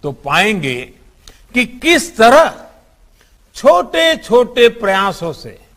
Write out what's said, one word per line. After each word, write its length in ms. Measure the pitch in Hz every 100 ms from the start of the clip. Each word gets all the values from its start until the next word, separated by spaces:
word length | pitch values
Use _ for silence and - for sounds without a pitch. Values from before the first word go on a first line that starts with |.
तो 80 | 147
पाएंगे 800 | 135 143 156 202 202 139 123 127 _ _ _ - _ _
कि 120 | 247 240
किस 520 | 254 311 339 - -
तरह 480 | 226 277 311 - - _ _ _ _ _ _ _ _ -
छोटे-छोटे 1120 | 262 349 - 330 330 320 - 233 240 247 233
प्रयासों 640 | 233 208 190 196 - 170
से 260 | 147 117 95 _